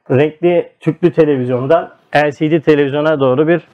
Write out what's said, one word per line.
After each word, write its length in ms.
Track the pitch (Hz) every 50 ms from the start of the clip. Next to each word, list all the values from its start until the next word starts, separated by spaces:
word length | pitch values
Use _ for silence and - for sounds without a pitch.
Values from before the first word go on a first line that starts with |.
| _ -
Renkli 580 | 139 127 147 156 151 - 165 175 175 170 - - _ _
tüplü 340 | - 165 151 - - 170 160
televizyondan 760 | - 160 147 147 131 123 123 131 123 131 135 165 175 185 - - _ _ - -
L 160 | 143 147 147
C 200 | 139 - 160 151
D 100 | 156 160
televizyona 580 | 131 - 151 143 143 135 135 147 147 156 160 143
doğru 280 | 135 127 127 135 156
bir 200 | 156 175 160 - _